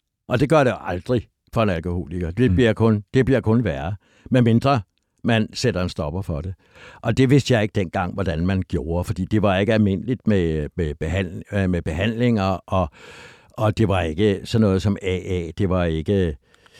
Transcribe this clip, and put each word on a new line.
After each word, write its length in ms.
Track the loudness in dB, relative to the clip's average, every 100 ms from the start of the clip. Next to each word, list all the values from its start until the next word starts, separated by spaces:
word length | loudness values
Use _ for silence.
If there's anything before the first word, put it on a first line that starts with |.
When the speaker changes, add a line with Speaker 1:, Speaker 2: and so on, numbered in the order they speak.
| _ _ -4
Speaker 1:
og 120 | -2
det 80 | 2
gør 160 | 4
det 100 | 2 0
aldrig 480 | -6 -8 -2 -4 -4 _ _
for 80 | -2
en 80 | 0
alkoholiker. 600 | 0 -2 -6 -6 -6 -6
Det 200 | 0 2
Speaker 2:
Mm. 40 |
Speaker 1:
bliver 180 | 4 4
kun, 320 | 4 2 2 0
det 100 | 0
bliver 160 | 2 2
kun 240 | 2 0
værre, 300 | 0 -4 -6 -8 _ _ 0
medmindre 500 | 4 4 4 4 0 -4 _ _ _
man 240 | 0 0 0
sætter 280 | -2 -2 -2
en 60 | -4
stopper 340 | -4 -6 -6
for 180 | -6 -6
det. 140 | -8 -12 _ -20 -20 -8
Og 140 | -4 2
det 140 | 4
vidste 240 | 4 4
jeg 80 | 0
ikke 100 | 2
dengang, 420 | -2 -2 -4 -4
hvordan 320 | -4 -4 0 0
man 160 | 0 -2
gjorde, 360 | -4 -2 -4
fordi 200 | -4 -6
det 180 | -2 2
var 160 | 2 2
ikke 160 | 2
almindeligt 520 | 2 2 0 -4 -4 0
med, 420 | 2 2 -2 -4 -4
med 180 | -6
behandl-, 480 | -4 -4 -4 -4 -8 -6
øh, 180 | -2 0
med 120 | -2
behandlinger, 640 | -4 -2 -2 0 0 2
og, 440 | 0 -2 -2 -2 -2 -6 -20 -20 -20 -20 _
og 280 | -2 -2 2
det 100 | 0
var 120 | 0
ikke 400 | -2 0 0 0
sådan 160 | -2 2
noget 220 | 2 2
som 140 | 0 -2
A 160 | -2 -4 -2
A. 160 | -4 -6 -4
Det 100 | -2
var 160 | 0
ikke, 520 | 0 -2 0 0 0 -4 _ _ _